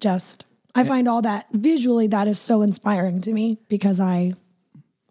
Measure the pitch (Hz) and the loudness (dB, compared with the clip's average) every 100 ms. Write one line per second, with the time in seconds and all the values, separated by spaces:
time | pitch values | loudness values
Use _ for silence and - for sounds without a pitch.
0 | 208 180 - - - _ _ 247 254 262 | -2 -2 -4 -6 -12 _ _ -2 0 0
1 | 247 233 220 202 - 208 277 320 247 233 | 0 0 -2 -4 -4 -2 0 2 2 2
2 | 214 208 208 196 - 220 208 180 208 196 | 2 0 0 0 2 2 2 0 -2 -2
3 | 185 180 208 220 226 220 - 202 202 185 | 0 -2 -4 -2 -2 -4 -4 0 0 2
4 | 185 180 180 180 _ _ _ - - _ | 0 0 -2 -4 _ _ _ -20 -20 _
5 | _ | _